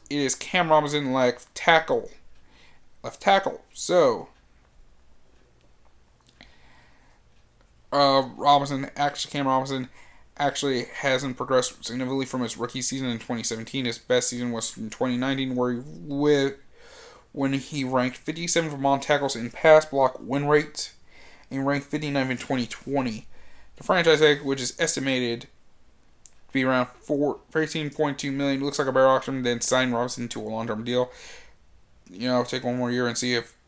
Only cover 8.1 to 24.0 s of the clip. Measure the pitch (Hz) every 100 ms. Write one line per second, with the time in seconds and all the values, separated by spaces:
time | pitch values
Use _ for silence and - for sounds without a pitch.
8.1 | 135 127 - 143 143 139 135 139 - 143
9.1 | - - 147 135 131 135 135 127 - -
10.1 | - - - 143 - 143 123 117 - 139
11.1 | 131 139 123 131 127 123 - - 123 127
12.1 | 135 131 131 113 - 117 131 123 135 127
13.1 | 113 - 117 110 110 113 135 123 - -
14.1 | 127 - 120 123 113 - - 110 - 131
15.1 | 123 131 135 131 123 123 120 143 160 160
16.1 | 139 147 143 139 139 - - - - -
17.1 | - _ - 135 135 - 151 127 127 127
18.1 | - - 160 170 170 160 143 139 135 -
19.1 | 143 139 113 117 - 160 156 - 139 131
20.1 | - 107 139 143 151 131 - - - -
21.1 | - - - - 135 135 139 139 151 151
22.1 | 139 131 123 - 131 117 - 127 139 127
23.1 | 107 - - - - - - - 185